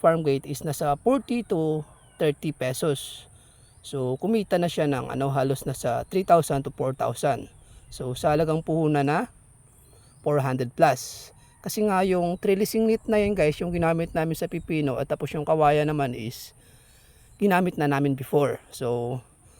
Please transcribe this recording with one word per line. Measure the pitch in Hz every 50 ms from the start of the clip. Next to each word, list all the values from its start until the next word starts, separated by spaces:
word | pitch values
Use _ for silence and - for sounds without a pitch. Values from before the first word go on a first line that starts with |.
farm | - 165 165 165 156
gate, | 147 139 135 - -
is | 147 - -
nasa | 160 139 - 170 147 143
forty | - - 233 262 277 - - 247 240 208
to | - 208 165 160 156 156 156 147 - - - _ - _
thirty | - 170 151 143 - - 160
pesos. | 143 - 131 127 131 - 180 160 139 - - - - - - - - - - _ _ _ - - _ - -
So, | - - 135 127 127 131
kumita | - - 190 226 226 190 - 190
na | 175 175 165
siya | - - 156 147
ng, | 139 123 127 120
ano, | 123 127 135 139
halos | 135 139 131 135 135 - - 143
nasa | 131 - - 127 120 123 123 -
three | - 190 190
thousand | - 175 170 151 - 143 139 135
to | 139
four | - - 131 131 135
thousand. | - 117 117 120 - - 143 123 117 - - - - - - - - - -
So, | - - 127 127 123
sa | - - 160
halagang | 151 151 165 156 156 160 165
puhunan | - 160 165 160 151 151 143 139
na | 139 151 180 240 - - - - - - - - - _ - - _ - - - - _ - -
four | 147 147 143
hundred | 131 135 131 131 127 120
plus. | - - 170 147 127 - - - - - - - - - - - - _ -
Kasi | 185 - 226
nga | 208 214 190 185 190
yung | 196 180 180 175 170 180 -
trellising | - 208 196 190 208 - - 220 220
net | 220 226 220 - -
na | 214 208
yan, | 208 202 208
guys, | 190 151 151 151 -
yung | 180 175 175
ginamit | 170 165 165 165 165 170 170 -
namin | 170 160 165 160 -
sa | 175
pipino | 165 - 170 165 - 170 156 151 139 120 123
at | 135 -
tapos | 151 - 156 143 -
yung | 156
kawayan | 147 - 160 156 151 143 151 151 147 151
naman | 151 147 139 127 123
is | 123 110 113 - - - - - _ - - - - _ _ - - _ _ - - - - - -
ginamit | 202 202 180 180 185 180 -
na | - 147 143
namin | 143 139 143 143 135
before. | 135 131 - - 147 143 123 117 - - -
So, | - - 131 117 120 120 120 120 127 127 - _ _ _ _ - - _